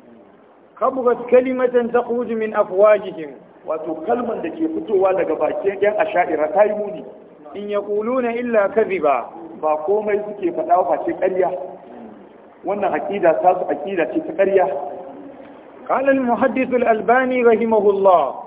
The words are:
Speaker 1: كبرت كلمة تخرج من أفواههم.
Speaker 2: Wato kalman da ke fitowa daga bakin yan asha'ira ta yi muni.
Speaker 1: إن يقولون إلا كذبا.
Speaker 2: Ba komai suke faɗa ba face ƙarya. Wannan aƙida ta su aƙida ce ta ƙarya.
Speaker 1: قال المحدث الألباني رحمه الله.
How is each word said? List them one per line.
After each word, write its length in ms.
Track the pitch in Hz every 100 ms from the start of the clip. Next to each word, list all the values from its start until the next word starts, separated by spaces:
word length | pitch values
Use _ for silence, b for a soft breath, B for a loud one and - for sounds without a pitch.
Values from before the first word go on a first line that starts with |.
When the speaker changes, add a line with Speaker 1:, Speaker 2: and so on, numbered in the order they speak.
| - - - - _ _ _ -
Speaker 1:
كبرت 460 | 240 269 247 233 -
كلمة 600 | 247 254 254 247 247 233
تخرج 380 | 233 - 233 -
من 220 | 226 220
أفواههم. 760 | 214 202 185 214 208 185 165 147 120 - - -
Speaker 2:
Wato 280 | 156 156 160 -
kalman 360 | 240 226 202
da 80 | 165
ke 160 | 156 160
fitowa 460 | - - 196 185
daga 200 | 175 160 156
bakin 400 | 151 151 196 196
yan 140 | 202 208
asha'ira 540 | 160 175 170 151 151
ta 100 | 170
yi 80 | 208
muni. 300 | 208 208 165 - - - - - 196
Speaker 1:
إن 140 | 208
يقولون 560 | 202 202 208 220 262 240
إلا 400 | 233 247 220 196
كذبا. 580 | 208 196 185 147 127 - - - -
Speaker 2:
Ba 160 | 156 151 -
komai 320 | 208 208 202 -
suke 240 | 196 175
faɗa 220 | 160 160 175
ba 80 | 180 151
face 140 | - 165
ƙarya. 320 | 185 185 175 - - - - - 226 104 - - - -
Wannan 300 | 165 202 185
aƙida 480 | 156 - 202 170 156
ta 120 | 160 -
su 60 | -
aƙida 380 | - 196 185 151
ce 60 | 160 -
ta 60 |
ƙarya. 340 | - 196 196 175 - - - - - - - - - - - -
Speaker 1:
قال 200 | 208 277
المحدث 640 | 269 247 214 254 262 254
الألباني 680 | 247 233 220 196 247 254 254
رحمه 460 | 233 220 226 220 202
الله. 440 | 196 196 170 131 -